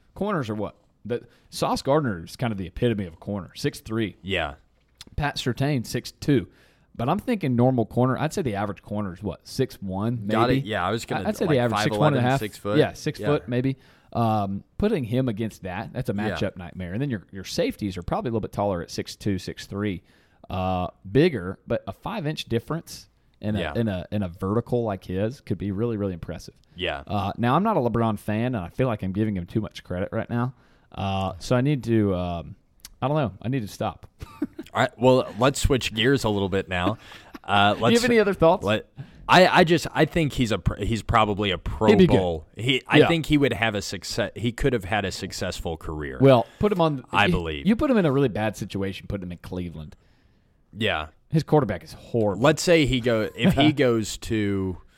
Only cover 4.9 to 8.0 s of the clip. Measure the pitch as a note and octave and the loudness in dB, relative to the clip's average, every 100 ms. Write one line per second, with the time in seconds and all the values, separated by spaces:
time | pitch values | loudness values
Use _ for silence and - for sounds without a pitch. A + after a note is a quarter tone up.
4.9 | - - - D3 - C3+ A2+ C#3 C#3 A2 | -20 -16 -4 -4 -2 -4 0 0 0 -2
5.9 | B2+ - - - C3+ F2 _ _ _ _ | -6 -8 -6 2 2 2 _ _ _ _
6.9 | - A#2+ G3 B3+ A3 D3 A#2+ B2+ B2+ G#2+ | -6 -2 -2 -2 -2 0 4 4 4 0
7.9 | - | 2